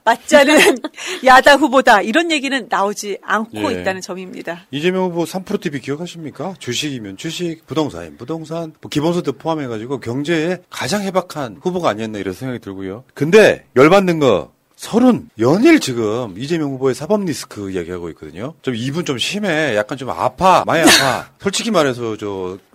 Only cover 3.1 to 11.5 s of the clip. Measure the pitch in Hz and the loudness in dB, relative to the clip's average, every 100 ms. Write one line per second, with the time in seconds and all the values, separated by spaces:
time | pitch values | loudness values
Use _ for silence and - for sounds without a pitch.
3.1 | 190 - 202 220 - 208 - 185 185 - | -8 -4 -2 -2 -4 -4 -2 -4 -6 -8
4.1 | 185 185 - - 170 - 139 175 185 185 | -12 -12 -12 -12 -12 -10 -4 -2 0 0
5.1 | 170 160 190 180 202 160 143 123 147 175 | -2 -4 -6 -6 -6 -4 -6 -6 -8 -10
6.1 | 170 151 - 170 175 - 117 151 131 101 | -12 -12 -10 -10 -10 -8 -6 -6 -6 -10
7.1 | 98 165 160 175 160 - 147 143 85 85 | -10 -10 -6 -8 -8 -6 -4 -4 -6 -14
8.1 | 73 123 160 156 165 165 - - 147 156 | -14 -10 -10 -8 -10 -10 -14 -8 -2 0
9.1 | 175 147 - 156 160 131 110 120 135 113 | 0 -4 -6 -4 -4 -4 -8 -8 -8 -6
10.1 | 127 147 170 165 180 _ - 127 208 196 | -6 -2 -2 -2 -4 _ -8 -4 -4 -2
11.1 | 180 180 156 123 | -2 -2 -6 -10